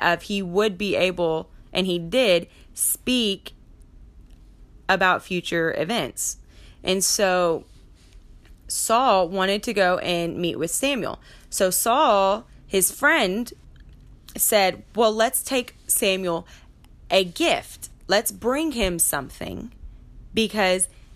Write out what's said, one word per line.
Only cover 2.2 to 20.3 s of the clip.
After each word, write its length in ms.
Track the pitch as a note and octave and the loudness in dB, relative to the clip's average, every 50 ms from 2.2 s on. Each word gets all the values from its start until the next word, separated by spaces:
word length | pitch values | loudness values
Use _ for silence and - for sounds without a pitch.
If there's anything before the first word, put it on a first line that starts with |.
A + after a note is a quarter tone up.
| C4 G#3+ F3+ E3+ E3+ - - - - - - | 4 4 4 2 0 -2 -12 -20 -20 -18 -8
speak 800 | - - - - - - - B3+ B3 A#3 G#3 F#2+ - - - - - - - - - - - - - - - - - - - - - - - - - - - - - - - | -4 -4 -4 -4 -4 -2 -2 0 0 0 -2 -2 -6 -8 -14 -20 -20 -20 -20 -20 -20 -20 -20 -20 -20 -20 -20 -20 -20 -20 -20 -20 -20 -20 -20 -20 -20 -20 -20 -20 -8 -4 -2
about 360 | F#3+ F#3 F#3+ F#3 F3+ - - | 0 2 2 2 2 2 0
future 500 | - F#3 F3 E3+ - - E3+ E3 E3 - | -4 -6 -6 -4 -4 -2 -2 0 0 -2
events. 600 | - D3+ E3+ A#3 A3 D3+ - - - - - - - - - - - - - - - - | -2 -2 -2 -2 -4 -4 -4 -6 -6 -6 -6 -8 -10 -14 -20 -20 -20 -20 -20 -20 -10 -4
And 200 | - F#3 G3 F#3+ | -2 -2 0 0
so 640 | - - - G#3 F#3+ F3+ F3+ F3+ E3+ E3 D3 - - - - - - - - - - - - - - - - - - - - - - | 0 0 2 2 2 2 2 2 2 0 -2 -4 -10 -18 -20 -20 -20 -20 -20 -20 -20 -20 -20 -20 -20 -20 -20 -20 -20 -20 -20 -12 -8
Saul 600 | - - - - A3+ A#3 C4 C4 G#3 F#3+ F#3 E3 | -6 -4 0 2 2 4 4 4 4 4 4 2
wanted 340 | F#3 G3 F#3 F#3+ G3 G#3+ - | 0 0 0 2 0 0 -2
to 100 | - A3 | -2 0
go 240 | G3+ F#3+ F3+ F3+ - | 2 4 4 2 2
and 380 | - - F3 E3+ E3+ E3+ - - | 0 -2 -2 -2 -2 -2 -2 -2
meet 220 | F3 E3+ - - | -2 -4 -2 -4
with 120 | D3+ E3+ | -4 -4
Samuel. 480 | - - - C#4 C#4+ B3 E3 - - - - - - - - - | -2 -2 -2 0 0 -2 -4 -6 -8 -10 -14 -20 -20 -20 -16 -10
So 200 | - - G3+ F#3 | -2 0 0 2
Saul, 760 | F3+ - - A#3 A#3 C4+ D#4 C4+ G#3+ G3 G3 G3 G3 G#3+ - - - - - - | 2 0 0 2 2 4 4 4 4 4 4 2 2 0 -4 -10 -20 -20 -10 -4
his 240 | - F#3+ F3+ - | 0 0 0 0
friend, 600 | - - - D4 D#4+ D#4+ A#3+ F#3 F#3 G#3+ A#3+ - - - - - - - - - - - - - - - - - - | 0 2 2 4 4 4 2 0 0 -2 -4 -8 -10 -16 -20 -20 -20 -20 -20 -20 -20 -20 -20 -20 -20 -20 -20 -14 -6
said, 480 | - - - - G#3 G3 F#3 F3+ G3+ - - - | -4 0 2 4 4 4 2 0 -2 -8 -6 0
"Well, 200 | G#3 A#3+ A3 G#3+ | 2 2 2 4
let's 280 | G#3+ A3 B3 - - | 2 2 0 0 -4
take 360 | - - C4+ C4 A#3+ - - - - - | -6 -4 -4 -4 -4 -4 -10 -12 -6 -4
Samuel 580 | - - - G3+ F#3+ F#3+ F#3+ F3 E3+ E3 - - - - - - - _ - - - - - - | -2 0 2 0 0 0 -2 -2 -4 -4 -6 -10 -16 -20 -20 -20 -20 _ -20 -20 -20 -20 -4 0
a 140 | E3+ F#3+ F#3+ | 2 2 2
gift. 680 | F3+ E3+ - E4 E4 G#3+ G#2+ - - - - - - - - - - | 2 0 0 0 2 2 0 -2 -8 -14 -18 -18 -20 -20 -16 -4 0
Let's 220 | F#3 G#3 A#3 - | 0 0 0 -2
bring 420 | G#3 F#3 F3+ A#3 B3+ C#4+ E4 D#4+ C4 | -6 -4 -2 -2 -2 0 -2 -2 -2
him 260 | A#3 G#3+ F#3 F3 E3 | -2 -2 -2 0 0
something 760 | D#3+ - - D3 C3 - - - - - F#2 - - A#3 - - - - - - - - - - - - | -2 -2 -2 -4 -6 -8 -12 -12 -10 -10 -10 -10 -12 -12 -14 -16 -18 -18 -18 -20 -20 -20 -20 -20 -20 -6